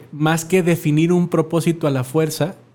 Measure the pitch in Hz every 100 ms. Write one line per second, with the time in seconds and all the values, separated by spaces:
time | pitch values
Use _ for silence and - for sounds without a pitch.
0 | - 147 151 165 160 185 175 165 156 151
1 | 165 175 170 160 160 165 170 165 151 135
2 | 123 156 160 - 151 - -